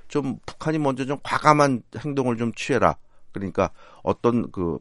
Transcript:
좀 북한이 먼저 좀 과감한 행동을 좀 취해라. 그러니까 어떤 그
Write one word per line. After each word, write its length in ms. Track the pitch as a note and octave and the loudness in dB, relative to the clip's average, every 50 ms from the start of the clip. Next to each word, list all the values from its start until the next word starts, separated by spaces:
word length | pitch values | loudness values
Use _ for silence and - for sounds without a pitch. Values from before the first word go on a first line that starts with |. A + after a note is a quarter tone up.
| - - | -10 -4
좀 280 | - D3 C#3 C#3 - - - | -4 -2 -2 -2 -4 -6 -10
북한이 320 | - - - - D#3 D#3 | -14 -12 -6 -4 -2 0
먼저 280 | D#3+ D3+ C#3 C3+ C3 C3+ | 2 2 0 0 0 -2
좀 120 | B2 C#3+ C3+ - | -4 -4 -6 -4
과감한 600 | - - - - D3+ D3+ D3 D3 C#3 C3 A2+ - _ - | -2 -2 4 6 6 8 8 6 4 2 0 -4 _ -12
행동을 380 | A#2+ - D3+ C#3+ C#3 C3 B2+ A#2+ | -10 -8 -4 -2 -2 0 0 -2
좀 140 | A2 A#2+ A#2 G#2+ | -2 -2 -4 -4
취해라. 440 | - - - C#3 A2+ G2+ E2 D#2 - - - - - - - - | -4 -2 -2 2 4 4 4 2 0 -6 -20 -20 -20 -18 -14 -12
그러니까 380 | G2 G2 F#2 E2 - F#2+ E2+ - - - - - - - | -10 -8 -4 -2 0 0 -2 -2 -8 -20 -20 -20 -6 -2
어떤 480 | - G2+ - - A#2+ A#2 A#2+ F2+ - | -2 -2 0 0 0 2 0 -2 -4
그 260 | - G2 F2+ E2+ D#2 - | -4 -4 -4 -4 -4 -6